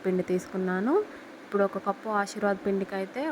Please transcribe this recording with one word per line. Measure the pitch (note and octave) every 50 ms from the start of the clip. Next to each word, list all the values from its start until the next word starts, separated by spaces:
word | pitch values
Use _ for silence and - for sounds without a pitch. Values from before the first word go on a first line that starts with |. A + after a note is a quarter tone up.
| -
పిండి | F#3 F#3 F#3 F3+ -
తీసుకున్నాను. | F3+ F3+ - - - F#3+ F#3 F3+ F#3 F#3 G#3 B3+ D#4+ G#4+ G#4 - - - - - - - -
ఇప్పుడు | - - G3+ G3 G3
ఒక | - G3 - G3+
కప్పు | G3 - - A3 G#3+ G3+
ఆశీర్వాద్ | G3+ G3 - G#3 G#3 G3+ G3 G3 -
పిండికి | G3+ G3 G3 G3 - G3 F#3+
అయితే | F#3+ F#3+ - B3 D4 D#4+